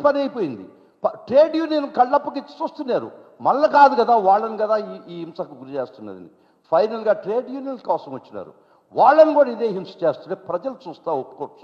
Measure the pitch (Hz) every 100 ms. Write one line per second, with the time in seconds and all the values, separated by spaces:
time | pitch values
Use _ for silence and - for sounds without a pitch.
0 | 285 285 277 262 165 107 92 - _ _
1 | 214 - - 262 311 311 320 311 285 -
2 | 254 285 294 262 - - 311 - 262 185
3 | 110 - - - 143 240 302 285 277 247
4 | 226 233 190 202 220 208 214 214 196 143
5 | 160 175 160 160 147 131 131 139 123 -
6 | 107 95 87 _ _ _ _ 160 214 226
7 | 214 175 160 233 247 269 269 254 - 175
8 | 143 131 - 104 76 - _ _ _ -
9 | 233 311 311 294 262 220 226 190 170 -
10 | 165 - - - - 170 262 240 180 143
11 | - 143 127 - 139 -